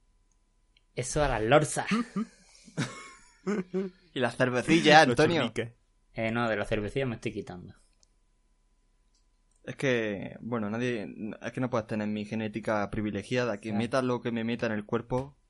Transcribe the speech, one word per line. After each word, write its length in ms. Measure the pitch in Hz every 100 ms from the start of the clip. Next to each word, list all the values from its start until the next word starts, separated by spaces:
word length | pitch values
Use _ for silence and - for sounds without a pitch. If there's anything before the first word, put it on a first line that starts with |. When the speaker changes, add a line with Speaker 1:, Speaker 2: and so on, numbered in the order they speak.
| _ _ _ _ _ _ _ _ _ -
Speaker 1:
Eso 280 | 123 156
a 60 | 143
las 120 | 117
lorzas. 460 | 110 147 151 - -
Speaker 2:
<laughs> 40 | 214 233 185 226 - - - - - - - - - - _ 185 214 185 185 190 - _
Y 60 | 143
las 160 | 120 -
cervecillas, 720 | 127 123 117 165 151 151 147
Speaker 3:
Los 120 | 120
Speaker 2:
Antonio. 220 | 120 170
Speaker 3:
churriques. 280 | 123 - 113 - _ _ _
Speaker 1:
Eh, 180 | - 113
no, 180 | 117 117
de 80 | 104
la 80 | 101
cervecilla 400 | 107 104 135 135
me 100 | 107
estoy 160 | 117
quitando. 420 | 107 92 90 95 - _ _ _ _ _ _ _ _ _ _ _ _ _ _ _ _ _ _
Speaker 2:
Es 120 | - 123
que, 600 | 139 123 110 98 - -
bueno, 280 | 110 120 104
nadie, 380 | 113 123 120 87 - 107 -
es 100 | 117
que 100 | 123
no 80 | 127
puedes 180 | 123 107
tener 200 | 110 104
mi 180 | 107 104
genética 640 | 110 110 110 107 107 101
privilegiada. 680 | 110 104 101 - 123 123 104
Que 100 | 110
Speaker 1:
Ya. 60 | 107
Speaker 2:
meta 260 | 117 135
lo 200 | 127 123
que 100 | 120
me 120 | 117
meta 220 | 113 120 117
en 80 |
el 120 | 107 104
cuerpo 520 | 117 117 127 139 - _